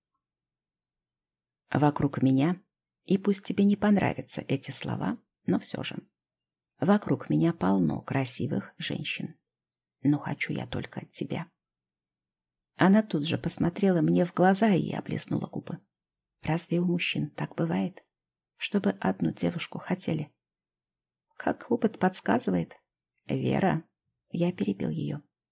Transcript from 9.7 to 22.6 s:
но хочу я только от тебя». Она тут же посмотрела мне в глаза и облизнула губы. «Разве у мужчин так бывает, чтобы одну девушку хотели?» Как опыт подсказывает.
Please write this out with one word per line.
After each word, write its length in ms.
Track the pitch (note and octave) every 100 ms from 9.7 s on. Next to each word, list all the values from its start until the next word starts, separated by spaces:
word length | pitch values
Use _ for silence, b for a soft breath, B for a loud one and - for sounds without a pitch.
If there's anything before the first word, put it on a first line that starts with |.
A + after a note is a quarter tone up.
| _ _ _
но 160 | C3+ D3
хочу 340 | - D3 -
я 140 | - A#2+
только 340 | - - -
от 120 | -
тебя». 380 | - C#3+ C#3+ E3 _ _ _ _ _ _ _ _ _ _ _ _ -
Она 260 | F3 G3+
тут 240 | G#3+ - D3+
же 120 | A#2
посмотрела 640 | E3+ - E3+ F3 G3 F3
мне 220 | D#3 F3
в 80 | F3
глаза 380 | - F3+ F#3+ A3+
и 220 | F3+ -
облизнула 560 | - - - - - -
губы. 320 | - - - - _ _ _ _ _
«Разве 380 | - E3 - E3+
у 40 | F3
мужчин 440 | F3 - C#3+ D3
так 260 | - D3+ -
бывает, 480 | E3 F3+ F#3+ - - _ _ _ _ _
чтобы 340 | - G3+ G3
одну 420 | F#3+ F#3+ G3 E3
девушку 460 | - E3+ E3+ - E3
хотели?» 540 | - F3+ - D#3+ D3 _ _ _ _ _ _ _ _ _ _ -
Как 340 | - - -
опыт 280 | A#3+ A3 -
подсказывает. 800 | F#3 F#3+ - A3 - F3+